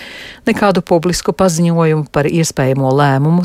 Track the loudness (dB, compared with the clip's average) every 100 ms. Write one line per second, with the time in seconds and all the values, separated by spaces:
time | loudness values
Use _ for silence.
0 | -18 -18 -20 -6 -4 0 2 0 0 0
1 | 0 -2 -4 0 0 2 0 2 0 0
2 | -2 -2 0 0 -2 -2 -2 0 0 2
3 | 2 2 2 0